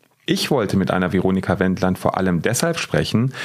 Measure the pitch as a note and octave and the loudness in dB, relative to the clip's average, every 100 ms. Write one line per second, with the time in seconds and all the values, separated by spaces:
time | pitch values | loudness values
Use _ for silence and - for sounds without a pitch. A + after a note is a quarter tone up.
0 | _ _ - F#3+ - C#3 G2 G2 F2+ F#2 | _ _ -4 -2 0 0 2 2 2 0
1 | F2+ F#2+ F#2 F#2+ - F2 F#2 F2+ F#2 F#2 | 0 2 2 0 0 0 0 0 0 0
2 | - - F#2+ E2+ F2+ A#2+ E3+ E3 - D2+ | 0 0 0 0 0 0 -2 -2 -2 -2
3 | - G#2+ C3 - | 0 0 -2 -4